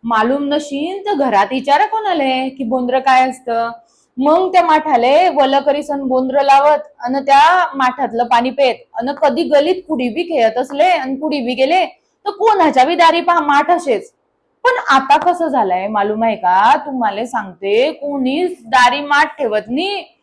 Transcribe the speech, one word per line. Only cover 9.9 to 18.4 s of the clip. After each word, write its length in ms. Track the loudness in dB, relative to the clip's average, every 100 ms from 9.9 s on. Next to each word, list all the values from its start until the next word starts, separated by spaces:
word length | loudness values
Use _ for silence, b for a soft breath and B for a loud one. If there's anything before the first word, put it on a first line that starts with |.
| -4 -4
बी 140 | -4
खेळत 360 | -4 0 0 0
असले 320 | -6 0 0
अन 260 | 0 -2 -6
कुडी 240 | -4 -4
बी 140 | -4
गेले 320 | -2 0 0 -2 -8 _ _ -10
तर 40 |
कोणाच्या 540 | -2 0 2 2 4
बी 100 | 2
दारी 260 | 4 2 2
पहा 200 | 0 0
माठ 300 | 2 0 2
असेच. 420 | 0 0 -4 -4 _ _ _ _ _
पण 140 | -2 -2 0
आता 260 | 0 4 2
कसं 320 | 2 0 -2
झालंय 400 | -2 0 -2 -2
मालूम 360 | -2 -2 0
आहे 120 | -2 0
का? 400 | 0 2 4 2
तुम्हाला 500 | 0 -4 -4 -4 -6
सांगते, 680 | -6 -8 -8 -2 0 0
कोणीच 680 | -2 -8 -4 -2 -2